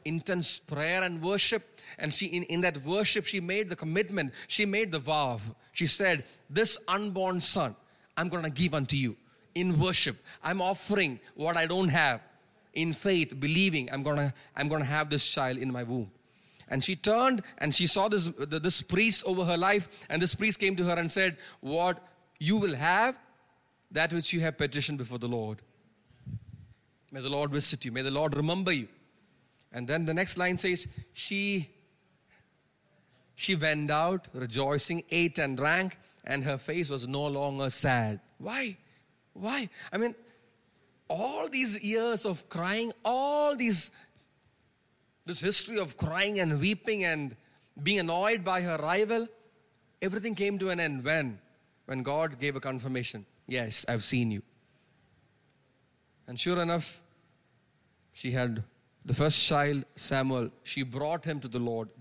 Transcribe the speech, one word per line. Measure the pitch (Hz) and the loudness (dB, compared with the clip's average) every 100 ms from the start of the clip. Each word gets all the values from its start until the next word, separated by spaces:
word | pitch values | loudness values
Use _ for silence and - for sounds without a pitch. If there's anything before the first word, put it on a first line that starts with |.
| 165 | -4
intense | 165 - 180 160 - | -4 -2 0 0 0
prayer | - 143 156 185 | -4 -4 0 0
and | 185 170 | 0 -2
worship. | 170 202 - 220 - - - - | 0 4 4 2 -2 -20 -20 -6
And | 156 | -4
she, | - 165 | -2 -2
in, | 175 | -2
in | 175 170 | -2 0
that | 180 143 | 0 0
worship, | 139 196 208 214 - | -2 0 2 2 0
she | 196 | -4
made | 170 196 202 | -2 -2 -4
the | 180 | -6
commitment. | 160 175 180 190 139 - - | -2 -2 0 -2 -4 -6 -2
She | - 208 | 0 2
made | 202 220 | 0 -2
the | 160 | -2
vow. | 131 151 135 117 107 - _ | 0 0 0 -2 -8 -14 _
She | - 170 | 0 2
said, | - 190 160 - - - | 4 4 2 -2 -18 -4
"This | 151 220 - - | 2 4 4 2
unborn | 190 208 185 185 180 | -2 -2 -2 -2 2
son, | - 196 135 101 _ _ _ - | 2 4 0 -4 _ _ _ -4
I'm | 170 | -2
gonna | 170 160 | -2 -4
give | 131 175 147 | 0 0 0
unto | 131 135 | 0 0
you | 127 101 _ _ _ 170 | -2 -4 _ _ _ -2
in | 185 156 | 0 2
worship. | 180 - - 104 - - | 4 4 4 0 -12 -8
I'm | 147 190 | -4 -2
offering | 185 196 - 202 165 120 - | 0 0 0 2 0 -2 -12
what | - 156 170 | -6 -2 0
I | 165 | 0
don't | 185 185 | 2 2
have | 160 147 117 - _ _ _ _ | 4 4 2 -6 _ _ _ _
in | 151 165 | -4 -2
faith, | 156 202 180 156 139 | 0 0 2 0 -2
believing | 143 165 190 156 123 | 0 4 4 2 -4
I'm | 135 | -4
gonna, | 139 147 143 - - - | -2 0 0 -4 -10 -4
I'm | 147 | -2
gonna | 156 131 | 0 0
have | 151 151 | 0 0
this | 147 - | 0 2
child | - 131 127 | 2 0 -2
in | 131 | -4
my | 123 | -6
womb." | 120 127 98 - _ _ _ - - | -4 -4 -6 -12 _ _ _ -18 -6
And | 135 | -2
she | 160 185 | 0 0
turned | 208 226 262 240 - - | 2 4 4 2 -2 -4
and | 151 | 2
she | 143 170 | 4 4
saw | 196 208 | 4 4
this, | 208 170 | 2 0
th-, | - 143 160 | -4 -4 -2
this | 170 - | 2 2
priest | - 180 226 - 190 | 2 2 4 2 2
over | 185 | 0
her | 175 170 | 0 2
life. | 190 208 - - - | 2 2 -2 -12 -6
And | 160 | 0
this | 175 - | 0 2
priest | 214 - | 0 2
came | 196 185 | 0 0
to | 175 | 0
her | |
and | 170 170 | 0 2
said, | 196 185 160 - - | 2 2 -2 -12 -12
"What | 135 156 180 175 - _ _ - | -4 0 2 0 -6 _ _ -6
you | 151 214 | 0 2
will | 202 131 | 2 0
have, | 160 190 240 262 _ _ _ _ _ _ _ | 2 4 2 0 _ _ _ _ _ _ _
that | 151 160 | 0 0
which | 170 151 | 2 0
you | 175 | 0
have | 160 - | 0 -2
petitioned | 143 131 135 143 | -2 -2 -2 -4
before | 117 123 | -6 -6
the | 120 | -4
Lord. | 120 107 107 - _ _ _ _ _ - - - - - - _ _ _ | -4 -4 -8 -14 _ _ _ _ _ -12 -12 -12 -20 -20 -20 _ _ _
May | 135 | -8
the | 131 | -4
Lord | 143 147 | -2 0
visit | 143 - 147 127 | 2 2 2 -4
you. | |
May | 120 | -4
the | 131 | -2
Lord | 139 156 143 | 0 0 0
remember | 156 185 185 | 0 0 0
you." | 151 107 - _ _ _ _ _ _ _ | -2 -4 -14 _ _ _ _ _ _ _
And | 120 120 | -10 -4
then | 160 160 | -2 0
the | |
next | 165 190 - | 0 0 2
line | 180 180 | 0 0
says, | 190 180 - - - | 0 0 -4 -8 -14
"She, | - - 196 202 196 147 _ _ _ _ _ _ _ _ _ _ _ _ _ _ _ _ - | -6 -4 -2 0 -2 -4 _ _ _ _ _ _ _ _ _ _ _ _ _ _ _ _ -6
she | - 180 | -2 0
went | 156 151 147 | 2 0 2
out | 151 170 190 - | 2 2 0 -6
rejoicing, | 127 123 117 139 147 - 170 - | -10 -4 -2 0 2 0 -2 -2
ate | 170 170 - | 0 0 0
and | 139 127 | -2 0
drank, | 143 175 190 - - _ | 2 2 0 -6 -20 _
and | - 139 | -4 -2
her | 135 135 | -2 -4
face | - 170 151 | -4 -2 -2
was | 139 123 | -4 -4
no | 139 147 | -2 -2
longer | 139 143 135 135 | -2 -2 -2 0
sad." | - 147 123 110 104 _ - | 2 2 2 0 -4 _ -14
Why? | 202 254 254 185 _ _ _ _ _ | -8 -6 -6 -8 _ _ _ _ _
Why? | - 202 269 220 - - | -10 -4 -4 -4 -10 -6
I | 190 | -2
mean, | 233 226 - _ _ _ _ _ _ _ - | -2 -4 -18 _ _ _ _ _ _ _ -6
all | 165 240 311 - | -4 -4 -4 -4
these | 262 254 208 | -2 -2 -2
years | 208 226 233 226 214 | -2 0 0 0 -2
of | 175 - | -4 -6
crying, | 165 180 214 233 - | -4 -2 -2 -2 -4
all | 214 254 277 294 294 277 | -2 0 0 2 2 2
these, | 240 180 - - - _ _ _ _ _ _ _ _ _ _ _ 165 | 2 4 2 -4 -20 _ _ _ _ _ _ _ _ _ _ _ -8
this | 175 | -2
history | 185 208 - 220 | 2 2 2 -2
of | 170 - | -6 -4
crying | 151 170 202 202 | -4 0 0 2
and | 170 147 | 0 2
weeping | 185 214 - 214 | 0 0 -2 -2
and | 180 156 139 113 _ _ _ - | 0 -2 -4 -10 _ _ _ -6
being | 147 202 | 0 0
annoyed | 165 170 208 233 | 0 0 0 0
by | 180 185 | 0 -2
her | 175 160 | -2 -2
rival, | 151 185 214 233 226 - _ _ _ _ _ - | 0 0 2 0 -4 -10 _ _ _ _ _ -8
everything | 190 208 220 185 | -4 -4 -4 -2
came | 202 202 | -2 -2
to | 190 | -2
an | 175 | 0
end | 160 139 | -2 -2
when? | 127 160 131 101 _ _ _ _ - | 0 0 0 -6 _ _ _ _ -10
When | 131 | -6
God | 127 147 160 127 | -2 0 -2 -2
gave | 143 135 | -4 -4
a | |
confirmation. | 135 131 131 131 117 110 98 _ - | -4 -6 -4 -4 -4 -8 -14 _ -8
"Yes, | 127 113 - - | -4 0 0 2
I've | 117 | 0
seen | - 123 117 | 0 2 0
you." | 101 - _ _ _ _ _ _ _ _ _ _ _ _ _ _ _ _ _ - | -2 -8 _ _ _ _ _ _ _ _ _ _ _ _ _ _ _ _ _ -12
And | 123 | -4
sure | 175 180 | 0 0
enough, | 170 170 - - _ _ _ _ _ _ _ _ _ _ _ | 0 0 -2 -8 _ _ _ _ _ _ _ _ _ _ _
she | - 127 | -10 -2
had | 127 123 110 101 _ _ _ | 0 0 -2 -8 _ _ _
the | - 131 | -2 2
first | 151 - - | 6 8 6
child, | 147 143 143 - - | 6 2 0 -6 -4
Samuel. | - 135 135 127 113 - | 0 2 2 0 -2 -6
She | - - | -6 -4
brought | 131 143 151 165 165 | -4 -4 -2 -2 -4
him | 147 | -6
to | 131 | -4
the | 123 | -4
Lord, | 120 113 107 - | -2 -2 -6 -10